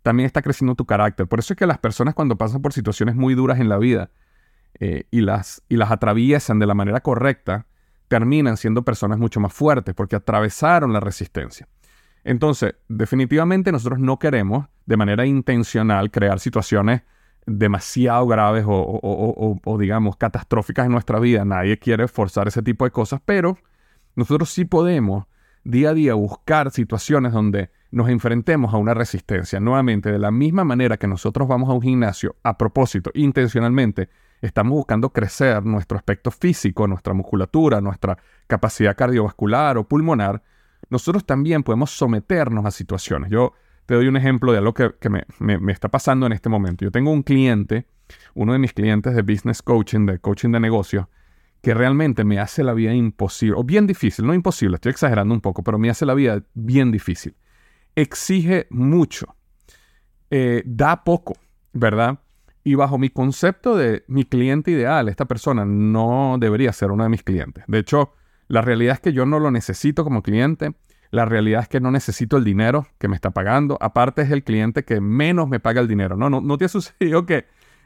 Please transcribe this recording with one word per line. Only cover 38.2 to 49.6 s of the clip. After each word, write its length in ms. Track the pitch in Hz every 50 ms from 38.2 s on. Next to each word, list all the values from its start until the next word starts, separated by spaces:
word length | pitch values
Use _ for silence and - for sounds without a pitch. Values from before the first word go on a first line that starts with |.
| _ _ _ _ _
capacidad 480 | _ 120 104 - 110 - - 107 101 101
cardiovascular 840 | - 131 123 127 117 107 101 - - 110 104 113 131 151 147 131
o 100 | 113 101
pulmonar, 560 | - 143 147 160 165 156 117 101 98 101 107 _ _ _ _ _ _ _ _ - _
nosotros 360 | 127 123 - - 175 202 -
también 380 | - 135 135 143 160 165 151 135
podemos 280 | - 110 117 143 139
someternos 760 | - - 143 120 113 104 - - 190 170 147 123 113 107 104
a 60 | 104
situaciones. 600 | - - 87 - 90 90 - - 87 69 69 92
Yo 220 | 104 117 123 127 _ _ _ _ _ _ _
te 100 | - 120
doy 120 | 120 127
un 100 | 135 135
ejemplo 340 | 135 131 135 131 117 127 127
de 60 | 117
algo 160 | 104 101 113 113
que, 220 | - 127 110 - _
que 100 | - 113
me, 160 | 101 95 - - - _
me, 180 | 107 107 104 90
me 120 | 92 101
está 180 | 92 - - -
pasando 360 | - 131 - 143 131 131 131
en 80 | 120 110
este 160 | 95 - 113
momento. 340 | 110 104 98 92 87 - 98
Yo 80 | 101
tengo 180 | 95 120 135 147
un 140 | 156 147 135
cliente, 640 | - 139 135 135 127 117 104 98 - 107 113 120 _ _ _ _ _ - - - - _
uno 180 | - 101 110
de 80 | 127 135
mis 140 | 135 123 -
clientes 420 | - 104 107 107 104 101 127 123
de 60 | 117
business 400 | 104 98 107 101 - 113 107 -